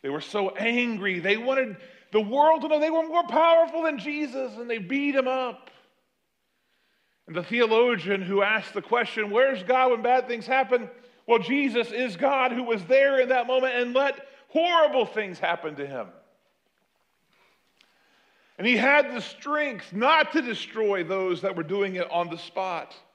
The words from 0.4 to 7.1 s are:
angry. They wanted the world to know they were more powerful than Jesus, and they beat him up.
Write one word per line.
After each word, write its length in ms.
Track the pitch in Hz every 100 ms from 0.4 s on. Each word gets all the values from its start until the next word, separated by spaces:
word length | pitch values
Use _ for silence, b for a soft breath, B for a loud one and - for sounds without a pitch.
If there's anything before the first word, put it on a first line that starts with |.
| 196
angry. 680 | - 226 240 240 214 196 180
They 180 | 180 220
wanted 400 | 240 269 254 196 B B B
the 120 | 214
world 400 | 208 269 302 320
to 60 | 294
know 100 | 302
they 120 | 311
were 160 | 330 320
more 200 | 339 349
powerful 560 | 330 330 330 330 320
than 160 | 330 277
Jesus, 580 | 262 294 294 262 254 214
and 140 | 240
they 80 | 233
beat 360 | 175 277 285
him 140 | 277 254
up. 420 | 262 254 - - _ _ _ _ _ _ _ _ _ _ _ _ _ _